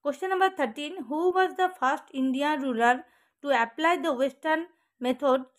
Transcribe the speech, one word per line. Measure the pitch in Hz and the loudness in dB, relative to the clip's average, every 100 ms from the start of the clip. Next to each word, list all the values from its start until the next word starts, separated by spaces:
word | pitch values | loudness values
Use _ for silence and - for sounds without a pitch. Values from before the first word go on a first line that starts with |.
| 285 | -4
Question | 285 381 | -4 -4
number | 370 381 381 | 0 0 0
thirteen, | 254 226 294 370 226 | -4 -4 -10 -10 -8
who | 302 359 359 | -2 0 2
was | 370 - | 0 0
the | 370 370 | -2 0
first | 262 294 - 269 | -2 -2 -6 -4
Indian | 262 262 285 302 269 | -2 0 -2 -2 -2
ruler | 226 240 254 - _ _ _ | 2 2 2 -4 _ _ _
to | 285 254 | 0 0
apply | 233 - 320 349 311 | 0 0 2 2 0
the | 247 | 0
Western | 269 262 311 320 339 _ _ _ 247 | -2 -2 -2 0 -2 _ _ _ -4
methods | 254 285 262 262 | 0 2 2 0